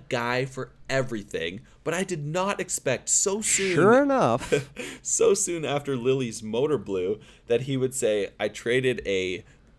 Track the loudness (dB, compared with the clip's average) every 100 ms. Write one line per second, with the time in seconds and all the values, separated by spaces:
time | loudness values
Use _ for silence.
0 | -4 -4 -2 -2 -2 -6 -12 -12 -4 -2
1 | 0 -4 -6 -6 -4 -6 -14 -12 -4 -2
2 | -2 -4 -4 -2 -2 -2 -4 -4 -2 -2
3 | 0 0 2 -2 0 0 2 6 8 8
4 | 6 4 4 2 0 -2 -2 -10 -12 -10
5 | -4 2 4 4 0 -4 -2 -2 -2 -2
6 | 0 0 0 -6 -6 -2 0 0 -2 -2
7 | 0 -2 -6 -12 -2 -2 0 -2 -2 0
8 | 0 0 -2 -4 -6 -4 0 0 2 -2
9 | -2 -2 -2 -4 -10 -20 _